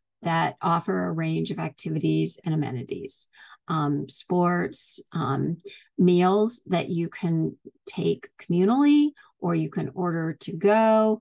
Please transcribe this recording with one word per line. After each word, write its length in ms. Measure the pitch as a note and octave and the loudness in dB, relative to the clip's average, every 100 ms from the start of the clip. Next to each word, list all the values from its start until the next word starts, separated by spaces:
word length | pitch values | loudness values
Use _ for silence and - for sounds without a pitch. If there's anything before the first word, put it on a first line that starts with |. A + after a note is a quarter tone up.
| _ _ | _ _
that 340 | F3 E3 D#3+ - | -2 -2 -2 -2
offer 440 | F3 E3+ F3+ F#3 F3+ | -2 0 0 -2 -2
a 60 | |
range 380 | D#3+ D#3+ D#3+ E3 | -4 -2 -2 -4
of 80 | - | -6
activities 840 | D#3+ - D#3+ D#3 D#3+ D#3 D#3+ - | -8 -8 -8 -4 0 0 -2 -4
and 100 | - | -4
amenities, 720 | D#3 C#3 B2+ - - - - - _ - - - | -2 -2 -6 -8 -10 -10 -14 -16 _ -20 -16 -6
um, 400 | E3 D3 D3 D#3 | -4 -2 -2 -4
sports, 920 | - - F3+ F3 F3 E3+ - - - - | -10 -2 0 2 0 -2 -4 -6 -6 -8
um, 460 | D#3+ B2+ C3+ C#3+ E3+ - - _ - | -6 -2 -2 -2 -4 -10 -20 _ 2
meals 640 | F3+ F3+ F3+ G3 A3 - - | 4 6 4 4 2 -2 -4
that 220 | F3+ - | -4 -2
you 200 | E3+ E3+ | -4 -4
can 460 | - F3 E3 D#3+ - - - - | -4 -2 0 -2 -6 -16 -18 -12
take 440 | - E3+ - - - | -4 -2 -2 -8 -14
communally, 680 | - E3+ F#3+ B3+ D4 D4 D4 - _ _ | -2 2 4 4 6 6 4 0 _ _
or 160 | E3+ | -2
you 140 | E3 D#3+ | -2 -2
can 220 | - D3+ | -4 -6
order 400 | - F3 E3 D#3+ D#3 | -4 -2 -2 -4 -6
to 120 | - | -10
go, 680 | D#3+ G3+ G#3+ A3 A3 A3 G#3+ | 0 2 4 6 4 4 0